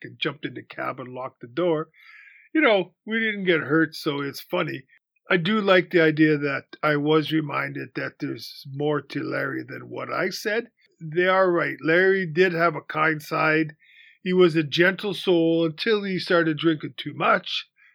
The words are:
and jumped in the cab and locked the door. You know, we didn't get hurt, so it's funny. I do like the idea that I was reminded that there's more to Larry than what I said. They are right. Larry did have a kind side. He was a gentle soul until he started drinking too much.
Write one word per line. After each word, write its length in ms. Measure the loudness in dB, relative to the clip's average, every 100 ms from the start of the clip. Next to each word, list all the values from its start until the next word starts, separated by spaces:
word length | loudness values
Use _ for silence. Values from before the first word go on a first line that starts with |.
and 160 | -20 -8
jumped 260 | -8 -6
in 100 | -10
the 80 | -12
cab 380 | -14 -10 -8 -8
and 140 | -12
locked 260 | -12 -12 -14
the 60 | -12
door. 420 | -2 0 0 -4 _ -20 -20 -20 -20 _
You 80 | 2
know, 320 | 4 4 0 _ -6
we 120 | -4
didn't 260 | -2 -2
get 160 | 0 0
hurt, 340 | 2 0 0
so 260 | -2 -6 -4
it's 200 | -6 -10
funny. 420 | -6 -4 -4 -8 -14 _ _ _ -4
I 80 | -2
do 220 | 0 0
like 300 | 4 4 4
the 120 | 4
idea 340 | 4 4 4 2
that 280 | -2 -4 -8 -4
I 140 | -2 0
was 360 | 2 2 2
reminded 580 | -2 -2 -4 -6 -8 -10
that 240 | -8 -10 -8
there's 480 | -10 -10 -14 -18 -14
more 300 | -4 -2 -2
to 220 | -4 -8
Larry 400 | -6 -6 -6 -8 -10
than 220 | -14 -14
what 240 | -12 -8
I 160 | -4 -4
said. 400 | -4 -6 -6 -6 _ _ _
They 260 | -6 0 4
are 240 | 4 4
right. 260 | 2 -2 -2
Larry 440 | 2 4 4 2 0
did 260 | 2 2
have 240 | 4 0 0
a 40 |
kind 420 | -4 0 0 0
side. 520 | -4 -2 2 2 0 -6 _ -20 -20 _
He 100 | 0
was 220 | 4 6
a 80 | 4
gentle 520 | 0 2 2 2 -6
soul 500 | -4 0 2 4 2
until 400 | 0 -2 0 0
he 140 | 0 -4
started 400 | 0 2 2 0
drinking 360 | 0 0 -4 -12
too 160 | -12
much. 540 | -2 0 0 -2 -10 -10 _ _